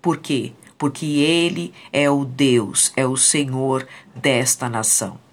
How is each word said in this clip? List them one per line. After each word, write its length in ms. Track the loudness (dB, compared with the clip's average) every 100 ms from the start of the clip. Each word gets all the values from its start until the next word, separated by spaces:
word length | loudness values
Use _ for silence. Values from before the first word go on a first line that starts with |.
Por 160 | 0 -2
quê? 340 | -2 -4 -4 -12 -20 _
Porque 280 | -6 -4 -4
Ele 680 | 2 2 2 0 -2 -10 -12 -4
é 160 | 0 2
o 140 | 2 -2
Deus, 680 | 0 4 4 2 -2 -2 0
é 100 | -2
o 80 | 2
Senhor 720 | 0 0 -2 -2 -2 -2 -4 -18 -20
desta 540 | -4 0 2 0 -2 -4
nação. 500 | -4 0 -2 -2 -10 _